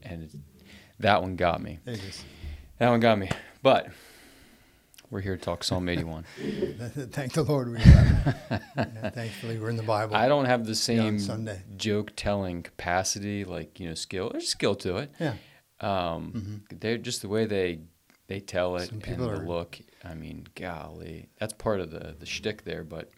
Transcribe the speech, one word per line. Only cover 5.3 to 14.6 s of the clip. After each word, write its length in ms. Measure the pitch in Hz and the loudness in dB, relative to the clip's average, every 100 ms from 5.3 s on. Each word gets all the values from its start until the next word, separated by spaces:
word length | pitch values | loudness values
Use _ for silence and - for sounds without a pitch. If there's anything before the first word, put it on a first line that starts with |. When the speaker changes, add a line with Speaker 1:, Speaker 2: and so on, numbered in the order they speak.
| 92 | -4
Speaker 1:
to 60 | |
talk 220 | - 87 - | -4 -4 -2
Psalm 240 | 92 90 | -2 0
eighty-one. 340 | 85 82 80 | -2 -4 -8
Speaker 2:
<laughs> 140 | 85 - - 202 - 107 117 147 120 | -12 -8 -6 -4 -6 -6 -10 -10 -8
Thank 220 | - 127 | -6 -4
the 100 | 165 | -2
Lord 260 | 147 143 120 | 0 0 -2
we 60 | 117 | 10
got 60 | - | 12
it. 480 | - - - 143 - - | 12 12 6 4 0 -4
Speaker 1:
<laughs> 120 | 113 - 143 | -6 -4 -4
Speaker 2:
Yeah, 320 | 95 110 107 | -4 -4 -8
thankfully, 480 | 120 113 98 117 113 | -6 -8 -8 -6 -4
we're 100 | 110 | -4
in 40 | 117 | -2
the 80 | |
Bible. 320 | 110 107 110 107 | 0 0 2 2
Speaker 1:
I 120 | 123 | 4
don't 160 | 147 127 | 4 4
have 160 | 123 | 2
the 60 | 113 | 2
Speaker 2:
Beyond 100 | 113 | -2
Speaker 1:
same 420 | - 117 110 107 | 2 2 2 2
Speaker 2:
Sunday. 440 | 101 110 110 92 95 98 | -2 -4 -6 -8 -12 -6
Speaker 1:
joke-telling 880 | 107 104 104 - 104 101 92 87 | 0 0 -2 -6 -2 -2 -2 -6
capacity, 800 | - - 87 90 95 104 101 101 | -10 -8 0 0 0 -4 -4 -4
like, 360 | 92 82 80 - | -6 -8 -10 -10
you 80 | 87 | -8
know, 60 | 80 | -8
skill. 340 | - 92 101 | -8 -6 -6
There's 180 | 320 339 | -6 -6
skill 280 | - | -2